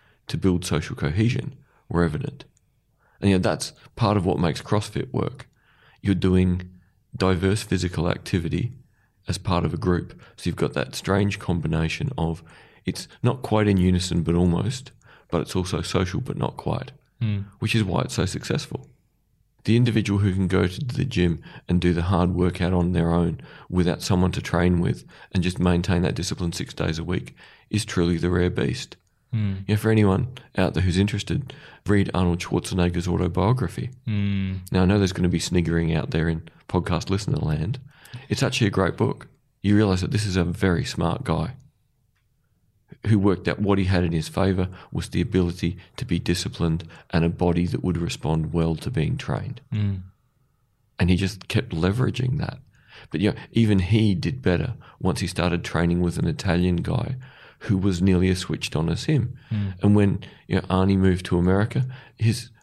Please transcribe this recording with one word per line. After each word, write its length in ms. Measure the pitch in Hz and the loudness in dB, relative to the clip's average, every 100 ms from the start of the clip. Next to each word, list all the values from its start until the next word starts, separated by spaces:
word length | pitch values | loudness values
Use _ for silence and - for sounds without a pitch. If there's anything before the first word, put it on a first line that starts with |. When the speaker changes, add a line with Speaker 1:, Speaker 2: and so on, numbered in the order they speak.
| _ _ - | _ _ -8
Speaker 1:
to 100 | 82 | 0
build 300 | 95 87 - | 2 2 0
social 280 | 76 - | -2 -2
cohesion 600 | - 73 82 117 - - - _ _ _ | -4 -2 0 0 0 -6 -14 _ _ _
were 160 | 85 | 0
evident. 400 | 85 76 - - - _ _ _ _ _ _ _ | 0 -2 -8 -12 -20 _ _ _ _ _ _ _
And, 80 | 98 | 2
you 60 | 92 | 2
know, 60 | |
that's 300 | 98 80 - - - - | 2 0 -6 -14 -20 -2
part 220 | 110 104 | 2 2
of 80 | 87 | 2
what 120 | - | 0
makes 220 | 85 - | 0 -2
CrossFit 500 | - 104 - - - | -2 -2 -2 -8 -4
work. 340 | 50 - - - _ _ _ _ _ | -4 -4 -8 -20 _ _ _ _ _
You're 120 | 101 | -2
doing 540 | 92 95 92 92 90 92 - _ _ _ - | 2 4 4 4 0 -6 -18 _ _ _ -2
diverse 460 | 92 92 95 104 | 2 2 2 0
physical 440 | - 92 92 - 87 | -2 -2 -2 -2 -2
activity 640 | 92 - 95 82 - 120 - - _ _ _ - | -2 -2 -2 0 -2 -4 -8 -20 _ _ _ -8
as 120 | 90 | -6
part 260 | - 87 | 0 0
of 80 | 87 | 0
a 60 | 87 | -2
group. 420 | 90 87 87 - - - | 0 0 -2 -16 -20 -6
So 140 | 90 | -6
you've 60 | - | -2
got 180 | 69 | -2
that 200 | - - | -2 -4
strange 440 | - - 98 101 98 | -6 -2 0 0 -2
combination 720 | - 87 78 80 80 - - - | -4 -2 0 -2 -2 -2 -6 -2
of 240 | 82 80 - - - _ - | -4 -4 -12 -20 -20 _ -8
it's 200 | - - - | -8 -12 -2
not 200 | 123 127 | -2 -2
quite 260 | - 107 107 | 0 2 4
in 80 | 95 | 4
unison, 460 | 90 90 - 87 | 4 2 0 -2
but 120 | 78 | 2
almost, 560 | 85 90 85 101 - - - - - _ | 2 2 2 -2 -6 -12 -20 -20 -20 _
but 120 | 85 | -4
it's 120 | - | -2
also 280 | 92 90 85 | -4 -2 -4
social, 360 | 85 92 92 87 | -2 -2 0 -2
but 160 | - - | -6 -4
not 180 | - - | -4 -6
quite, 360 | - - - - _ _ | -6 -6 -8 -16 _ _
Speaker 2:
Mm. 240 | 110 101 101 - | -4 -4 -6 -8
Speaker 1:
which 160 | 107 | -2
is 100 | 117 | 0
why 160 | 95 - | 0 0
it's 140 | - | -2
so 100 | - | -2
successful. 640 | 90 - - - - - - _ _ _ _ _ _ _ | -2 -4 -4 -4 -4 -10 -12 _ _ _ _ _ _ _
The 120 | - 113 | 2 4
individual 440 | 123 107 98 101 | 4 2 2 2
who 120 | 101 | 2
can 160 | 92 92 | 2 2
go 180 | 92 92 | 2 2
to 140 | 90 | -2
the 220 | 123 - | -6 -4
gym 380 | - 101 87 80 - - - | -2 2 2 0 -8 -20 -2
and 100 | 90 | 2
do 140 | 90 | 2
the 120 | 85 | 0
hard 260 | 85 90 90 | 0 2 2
workout 380 | 87 90 87 87 | 2 0 0 0
on 200 | 90 87 | 2 2
their 180 | 90 85 | 2 2
own 260 | 85 85 156 - - - | 2 0 -2 -12 -20 -4
without 320 | 90 87 - | 0 0 0
someone 320 | - 90 90 | 0 2 2
to 80 | - | 0
train 400 | - 85 87 87 | -2 2 2 2
with 240 | 85 - - - - | 0 -2 -8 -20 -4
and 120 | 95 | -2
just 160 | 87 90 | -2 0
maintain 420 | 90 87 87 87 | 2 2 2 0
that 120 | 87 | 0
discipline 380 | - 85 80 87 | -2 -6 -4 -4
six 180 | 80 - | -4 -10
days 260 | - 87 80 | -4 -4 -4
a 60 | |
week 320 | 82 90 - - - - _ | -4 -6 -6 -20 -20 -20 _
is 160 | 107 | -4
truly 320 | - - 87 82 | -2 0 2 2
the 140 | 87 | 0
rare 180 | 90 87 | 2 2
beast. 480 | 87 - - - - _ _ _ | 0 -2 -4 -10 -18 _ _ _
Speaker 2:
Mm. 240 | 113 104 95 98 | -2 -2 -4 -2
Speaker 1:
You 60 | |
know, 20 | 104 | 0
for 140 | 110 | 4
anyone 380 | 110 101 95 - - - - | 4 4 4 0 -8 -8 0
out 160 | 92 | 0
there 100 | - | 2
who's 160 | 92 87 | 2 2
interested, 540 | 104 101 - 123 - - - - - | 2 0 -4 -4 -4 -16 -20 -12 2
read 240 | 202 190 | 2 2
Arnold 240 | - 90 87 | 2 2 0
Schwarzenegger's 680 | - - - 92 87 90 90 | 0 -2 -2 0 0 0 -2
autobiography. 840 | 87 87 87 92 123 85 - - - - | 0 0 2 2 2 -2 -4 -10 -10 -4
Speaker 2:
Mm. 520 | 104 101 98 95 92 92 | -2 -2 -2 -4 -6 -2
Speaker 1:
Now, 100 | 92 | 2
I 40 | 92 | 4
know 100 | 104 | 4
there's 160 | 95 | 2
gonna 160 | 90 87 | 2 0
be 100 | 85 | 0
sniggering 560 | - 87 82 85 82 | 0 0 2 2 2
out 180 | 80 - | 0 0
there 180 | 82 80 | 0 0
in 180 | 80 - - - | -2 -8 -20 -4
podcast 440 | 90 85 85 - | -2 0 -4 -2
listener 260 | 98 - 76 | -2 0 -2
land. 420 | 78 76 78 - - - - 120 - | 0 -2 -2 -6 -12 -20 -20 -20 -8
It's 120 | 107 | -2
actually 260 | 127 - 104 | -2 2 0
a 20 | |
great 260 | 92 92 - | 2 0 0
book. 320 | - - - _ _ _ | -2 -2 -14 _ _ _
You 160 | 98 104 | 4 4
realise 240 | 107 90 | 6 2
that 120 | 90 | 0
this 120 | 107 | -2
is 120 | 104 92 | 0 0
a 80 | |
very 400 | 87 87 95 85 - | 0 2 2 2 -2
smart 380 | - 85 - | -2 -2 -2
guy 320 | - 80 82 - - _ _ _ _ _ _ _ _ _ _ _ _ - - | -2 -2 -2 -8 -20 _ _ _ _ _ _ _ _ _ _ _ _ -8 2
who 120 | 107 | 4
worked 300 | 98 87 - | 4 2 -2
out 100 | - | -2
what 180 | 101 98 | 2 2
he 60 | |
had 200 | 92 95 | 2 2
in 80 | 87 | 2
his 160 | 82 78 | 0 -2
favour 400 | - 95 92 95 - - | 0 0 2 -2 -6 -10
was 160 | - 90 | -8 -4
the 120 | 92 | -2
ability 560 | 82 92 87 87 85 90 - - | 0 2 0 0 -4 -4 -14 -12
to 80 | |
be 140 | - 87 | -4 -2
disciplined 640 | - - 90 - 85 80 - - - | 0 -2 -4 -2 -2 -2 -6 -18 -4
and 140 | 87 | 0
a 40 | 85 | 0
body 360 | 87 90 87 87 | 0 0 2 0
that 160 | - | -2
would 140 | 90 82 | -2 -2
respond 560 | 85 - 78 80 78 | -4 -4 -2 -2 0
well 220 | 82 82 80 | 0 0 -2
to 140 | - | -4
being 260 | 80 78 - | -2 -2 -4
trained. 440 | - 65 95 - - | -4 -6 -6 -12 -6
Speaker 2:
Mm. 300 | 107 101 95 92 _ _ _ _ _ _ _ _ - | -2 -2 -4 -10 _ _ _ _ _ _ _ _ 0
Speaker 1:
And 100 | 87 | 2
he 80 | 90 | 4
just 320 | 95 - - | 0 -4 -4
kept 220 | - - | -4 -2
leveraging 640 | 80 90 107 131 - 127 - | 0 0 2 -2 0 -2 -2
that. 200 | - - - _ _ - - | -4 -8 -20 _ _ -20 -8
But, 100 | 78 | 0
you 100 | 98 | 0
know, 60 | - - | -2 -2
even 260 | - 113 98 | 2 4 4
he 360 | 87 110 107 | 4 4 4
did 280 | 90 - 67 | 2 -2 -2
better 320 | 98 87 - - - - | 0 0 0 -6 -14 -4
once 200 | 92 73 | -2 -2
he 60 | 90 | -4
started 380 | - 85 87 | 0 0 0
training 380 | - 82 85 87 | -2 0 2 2
with 160 | 87 82 | 0 0
an 80 | 85 | -2
Italian 500 | 78 98 85 90 85 | -2 0 2 2 0
guy 400 | 85 85 - 131 - - - _ | 0 -2 -2 -6 -10 -20 -20 _
who 180 | - 95 | -2 0
was 240 | 98 87 | 2 2
nearly 260 | 95 90 92 | 4 4 4
as 100 | 90 | 0
switched 360 | - 80 - 78 | -2 -6 -4 -2
on 140 | 82 | -2
as 140 | 85 | -2
him. 340 | - 151 - - - | 0 0 0 -6 -6
Speaker 2:
Mm. 320 | 107 98 92 | -4 -4 0
Speaker 1:
And 140 | 104 104 | 4 4
when, 220 | 101 95 - - - | 4 0 -8 -20 -4
you 100 | 92 | -4
know, 60 | |
Arnie 360 | - 92 95 98 | 0 2 4 4
moved 260 | 95 90 - | 4 2 0
to 120 | 87 | 2
America, 480 | 87 95 110 131 131 - - - | 4 2 2 0 -4 -6 -20 0
his 320 | 110 - - - | 0 0 -6 -20